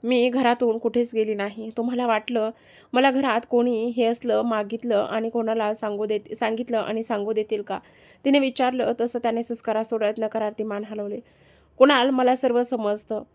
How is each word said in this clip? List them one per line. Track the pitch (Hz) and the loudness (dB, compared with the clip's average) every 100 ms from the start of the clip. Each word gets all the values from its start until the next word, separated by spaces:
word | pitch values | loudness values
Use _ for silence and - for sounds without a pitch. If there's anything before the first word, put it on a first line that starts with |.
"मी | 226 254 247 | 2 2 2
घरातून | 247 240 240 240 226 | 2 2 2 0 0
कुठेच | 226 233 240 | 0 0 0
गेली | 220 214 | 0 -2
नाही. | 208 202 208 220 220 | -2 -6 -8 -10 -4
तुम्हाला | 233 247 247 | -4 -2 0
वाटलं | 220 220 240 220 226 _ - - | 0 0 -2 -2 -6 _ -20 -4
मला | 240 269 | 2 4
घरात | 262 277 220 233 | 2 2 0 2
कोणी | 240 240 226 233 240 | 2 2 0 -2 2
हे | |
असलं | 226 233 247 220 | 0 0 0 0
मागितलं | 233 220 208 226 240 208 214 | 2 -2 -2 -6 0 0 0
आणि | 220 226 | -2 -2
कोणाला | 233 220 226 208 | -2 0 0 0
सांगू | 220 214 202 214 | -2 -4 -4 -2
देत-, | 214 208 | -4 -4
सांगितलं | 220 226 226 240 233 | -4 -2 -2 -2 -2
आणि | - 220 | -2 -4
सांगू | 226 214 202 | -4 -4 -2
देतील | 214 214 214 | -4 -2 -4
का?" | 208 196 - - - - | -4 -10 -10 -20 -20 -4
तिने | 277 277 | 2 4
विचारलं. | 269 247 254 254 226 240 | 2 0 0 0 -2 0
तसं | 233 240 | -2 -2
त्याने | 233 233 | -2 -2
सुस्कारा | 233 233 - 214 | -4 -6 -2 -2
सोडत | 220 226 208 208 | -2 0 -2 0
नकारार्थी | 220 226 214 214 | -2 -2 -4 -4
मान | 214 202 | -6 -6
हलवले. | 208 214 202 208 - _ _ _ _ - | -8 -8 -8 -8 -14 _ _ _ _ 4
"कुणाल, | 269 277 254 | 6 6 4
मला | 262 254 254 | 4 4 4
सर्व | 262 240 | 2 2
समजतं. | 240 247 214 208 - 214 220 | 0 -2 -2 -4 -4 -8 -8